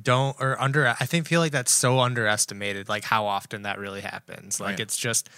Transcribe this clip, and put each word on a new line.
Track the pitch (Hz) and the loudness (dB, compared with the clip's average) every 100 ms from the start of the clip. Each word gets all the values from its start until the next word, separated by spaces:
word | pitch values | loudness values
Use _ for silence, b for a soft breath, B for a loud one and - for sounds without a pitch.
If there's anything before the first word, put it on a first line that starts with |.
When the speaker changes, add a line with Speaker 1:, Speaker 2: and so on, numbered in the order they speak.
Speaker 1:
don't, | 120 127 135 - | 2 2 2 0
or | 131 127 | -2 0
under, | 135 143 127 | 0 2 2
I | 117 127 | 2 0
think, | 170 160 | 0 2
feel | 170 | 2
like | 165 | 2
that's | 143 123 | 0 2
so | - 127 127 | 2 4 4
underestimated, | 123 120 107 107 - 101 101 98 98 | 2 2 2 2 0 -4 -6 -6 -4
like, | 107 | -4
how | - 110 104 | 0 0 2
often | 98 - 107 | -2 -4 -8
that | 101 98 | -6 -6
really | 101 98 | -6 -8
happens. | 98 98 - 87 98 - | -8 -10 -12 -16 -8 -6
Speaker 2:
Oh, | |
Speaker 1:
Like, | 101 95 | -4 -4
Speaker 2:
yeah. | |
Speaker 1:
it's | 107 - | -4 -4
just | 120 113 - | -2 -2 -4